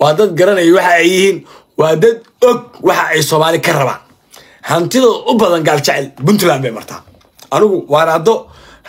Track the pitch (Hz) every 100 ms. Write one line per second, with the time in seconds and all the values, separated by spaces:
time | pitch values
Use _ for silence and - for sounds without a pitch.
0 | 147 156 208 165 185 196 165 185 180 170
1 | 170 185 196 170 - - _ - 156 160
2 | 233 226 - _ 247 233 - - 180 175
3 | 160 160 151 156 160 165 156 151 127 101
4 | - _ _ - - _ - 165 170 254
5 | 247 - - 233 202 170 160 151 180 139
6 | 135 - 147 208 180 139 127 110 - 85
7 | - _ _ _ - 143 208 185 - 147
8 | 160 160 165 254 - - - -